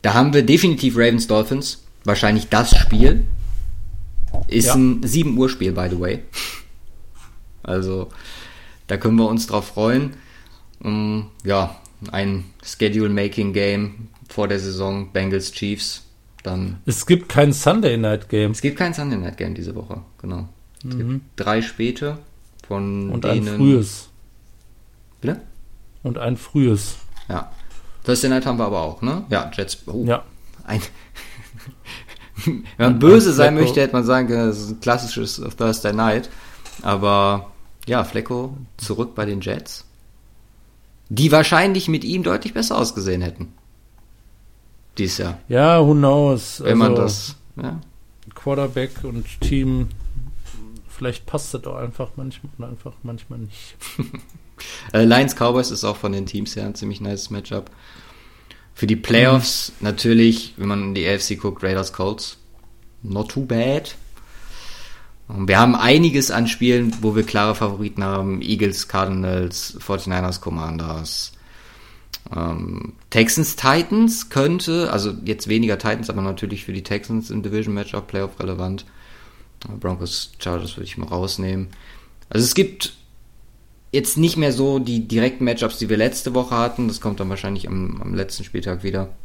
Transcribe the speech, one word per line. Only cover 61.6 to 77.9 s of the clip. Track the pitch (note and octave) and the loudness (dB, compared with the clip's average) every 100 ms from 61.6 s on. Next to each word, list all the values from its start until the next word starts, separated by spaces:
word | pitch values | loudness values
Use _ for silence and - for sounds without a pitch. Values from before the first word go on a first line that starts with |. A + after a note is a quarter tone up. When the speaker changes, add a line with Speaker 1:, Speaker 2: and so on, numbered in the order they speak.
Speaker 1:
Raiders | F#2+ F#2+ F#2+ | -2 -2 -4
Colts. | - F#2+ A2 - - - - - - - - | -4 -4 -4 -10 -14 -20 -20 -20 -20 -20 -16
Not | G#2 G2 A2 | -8 -6 -4
too | - | -6
bad. | C3 A#2 B2 D3 - - - - - - - - - - - - - - - | -2 0 0 -2 -4 -16 -16 -18 -18 -16 -14 -12 -12 -12 -12 -14 -16 -20 -12
Und | G2+ G2 | -6 4
wir | G2 | 6
haben | A#2+ A#2+ | 6 6
einiges | A2+ D3+ E3+ C#3 B2+ | 6 6 6 4 0
an | G#2+ A2+ | 0 0
Spielen, | - B2 B2 A#2 A2 | 2 2 4 2 0
wo | A2 G#2+ | 0 0
wir | |
klare | A2 G#2+ G#2 | 0 0 0
Favoriten | G2+ G#2+ G2 G#2+ - G2 | 0 -2 -2 -6 -4 -2
haben. | G2 F#2+ F#2+ | -2 -2 -4
Eagles, | - G#2 G2+ F#2 - | -4 0 0 -2 -4
Cardinals, | G2 F#2+ F#2+ F#2+ F#2 F2+ - - - | -2 -2 -2 -2 -2 -4 -6 -10 -12
forty-niners, | - G2 F#2+ F#2 F#2 F#2 | -6 -6 -4 -2 -2 -4
Commanders. | F2 E2+ D#2+ E2 E2 D#2+ D#2+ - - - - - - - - - - - - | -6 -6 -6 -6 -6 -8 -8 -8 -10 -14 -20 -20 -20 -20 -20 -20 -18 -18 -12
Ähm, | E2 E2 E2 F2 F2+ - - - | -8 -6 -6 -8 -8 -12 -16 -2
Texans, | A#2 A2+ - D3+ - | 2 2 2 -2 0
Titans | C3 D3+ E3+ G#3+ A3+ A3+ - | 2 2 2 2 2 2 -2
könnte, | C#3 C#3+ F3+ E3+ E3 E3+ | 0 2 0 -2 -2 0
also | G#2 G#2 - - | -2 -2 -6 -6
jetzt | G#2+ - | -6 0
weniger | A2 A2+ G2+ | 0 2 0
Titans, | A2 A2+ A2 | -2 -4 -4
aber | G2 | -4
natürlich | G2 F#2+ G2 G2 | -4 -6 -8 -8
für | - | -8
die | G2 | -10
Texans | F#2+ G#2 - A2+ A2+ | -6 -6 -4 -6 -4
im | G#2+ | -6
Division-Matchup | G2+ G#2+ G#2+ G2+ G#2 | -4 -4 -4 -6 -6